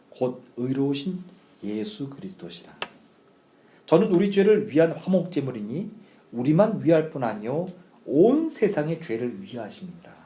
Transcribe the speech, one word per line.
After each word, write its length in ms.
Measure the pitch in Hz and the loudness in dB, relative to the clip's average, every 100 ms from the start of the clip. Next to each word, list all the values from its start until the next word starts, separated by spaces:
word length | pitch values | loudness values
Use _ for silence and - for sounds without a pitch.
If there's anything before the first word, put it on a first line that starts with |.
| _ | _
곧 340 | - 127 123 - - | -4 -4 -4 -12 -6
의로우신 680 | 123 135 139 139 190 180 - - _ _ | -4 0 0 -2 -4 -8 -10 -20 _ _
예수 460 | 101 107 107 - 135 | -6 -6 -6 -8 -10
그리스도시라. 680 | - 95 - 85 - - - - - _ _ _ _ _ _ _ _ - | -10 -14 -14 -16 -16 -16 -14 -14 -14 _ _ _ _ _ _ _ _ 2
저는 280 | 165 202 | 4 4
우리 160 | 180 202 | 4 4
죄를 400 | 196 196 208 - | 4 6 4 4
위한 220 | 151 165 | 4 2
화목제물이니 1000 | - - 185 - 147 135 110 104 147 226 - - _ - | 2 0 0 0 -4 -4 -6 -8 -8 -8 -14 -20 _ -12
우리만 520 | 120 127 160 220 156 | -4 2 4 4 2
위할 260 | 139 160 156 | 4 4 2
뿐 140 | 143 | -4
아니요 440 | 117 104 110 151 185 - - _ - | -4 -4 -6 -6 -6 -10 -20 _ 0
온 440 | 139 220 302 320 | 4 6 4 0
세상의 520 | - 208 151 151 165 | 0 0 0 -2 -4
죄를 400 | - 113 123 98 | -6 -4 -4 -8
위하심이라." 720 | 95 120 104 - 90 - - - | -12 -12 -12 -12 -16 -16 -20 -20